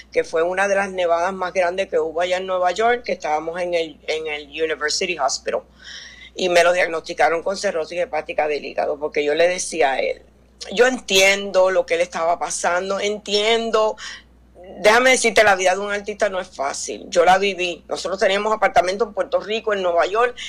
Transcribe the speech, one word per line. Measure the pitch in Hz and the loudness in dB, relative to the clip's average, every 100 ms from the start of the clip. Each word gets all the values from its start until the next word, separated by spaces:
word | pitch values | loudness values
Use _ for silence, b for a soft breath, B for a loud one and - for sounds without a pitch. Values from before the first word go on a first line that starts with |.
| B | B
que | 165 | -4
fue | 160 165 | 0 0
una | 175 185 202 | 0 0 0
de | |
las | 196 196 | 0 -2
nevadas | 185 170 170 180 | -2 0 2 0
más | 190 180 | -2 -4
grandes | 190 175 185 190 | 0 0 -2 -2
que | 160 | -2
hubo | 160 160 | -2 -2
allá | 180 180 | -2 -2
en | 190 | -2
Nueva | 185 180 | 0 0
York, | 180 233 240 | 2 0 0
que | 208 | -2
estábamos | 180 151 151 160 175 | -6 -2 -2 -4 -6
en | 175 170 | -2 -2
el, | 165 143 - | -4 -8 -6
en | 156 156 | -6 -4
el | 147 139 | -8 -8
University | 151 160 147 147 - 180 160 | -6 -4 -2 -2 -2 -4 -2
Hospital, | 127 - - 120 - B B B B B B - | -2 -2 -4 -6 -8 B B B B B B -4
y | 180 | 2
me | 175 | 4
lo | 170 | 4
diagnosticaron | 175 165 160 - 165 151 165 | 4 0 -4 -6 0 2 2
con | 185 196 | -2 -2
cirrosis | 196 170 156 175 | -2 -4 -4 -4
hepática | 165 156 156 156 151 | -4 -4 -4 -2 -2
del | 143 127 | -2 -4
hígado, | - 147 147 | -4 -4 -4
porque | 147 156 | -4 -2
yo | 147 156 | 0 2
le | 175 | 2
decía | 180 - 160 139 | 0 -6 0 0
a | 131 | 0
él, | - - - _ _ - - | -4 -6 -12 _ _ -18 -6
yo | 185 254 | 2 2
entiendo | 254 - 190 190 196 202 185 185 | 2 0 4 4 4 0 4 4
lo | 180 175 | 2 0
que | |
él | 170 | 0
estaba | 175 180 165 170 | -2 -2 -2 0
pasando, | 160 - 185 180 190 196 | -2 -2 0 0 -2 -4
entiendo. | 208 208 - 202 214 226 226 220 214 214 B B B _ _ - 185 - | -4 -4 -2 0 2 0 0 0 0 -2 B B B _ _ -20 -20 0
Déjame | 202 226 262 | 4 6 6
decirte, | 247 233 220 | 4 4 4
la | 214 185 | 6 6
vida | 185 190 | 4 2
de | |
un | 208 | -2
artista | 202 202 202 208 | -4 -6 -2 -2
no | 190 | -2
es | 190 | -8
fácil. | - 139 - - 104 - | -6 -6 -6 -8 -10 -2
Yo | 170 170 | 4 6
la | 190 | 6
viví. | 202 180 180 165 - | 2 -2 -6 -6 -8
Nosotros | 147 170 170 | -6 -4 0
teníamos | 214 196 214 | 0 2 0
apartamento | 220 190 - 180 202 220 | 0 2 2 0 -2 -4
en | |
Puerto | 190 170 175 | -4 -2 -4
Rico, | 180 220 214 | -2 -4 -2
en | 202 | -2
Nueva | 180 170 165 | 0 0 0
York, | 214 240 - | 2 0 -2